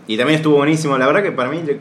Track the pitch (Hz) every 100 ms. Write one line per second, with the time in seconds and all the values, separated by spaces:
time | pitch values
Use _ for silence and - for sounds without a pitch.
0 | - 110 135 156 156 143 147 160 151 131
1 | 131 180 196 131 123 165 151 139